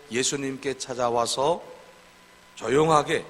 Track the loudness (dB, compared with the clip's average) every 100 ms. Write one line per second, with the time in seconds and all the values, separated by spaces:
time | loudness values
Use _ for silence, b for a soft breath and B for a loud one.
0 | -6 -2 0 -2 -4 -6 -6 -6 -8 -2
1 | 0 2 0 0 0 0 -6 -18 -20 -20
2 | -20 -20 -20 -20 -20 -8 0 4 6 4
3 | 4 -2 -4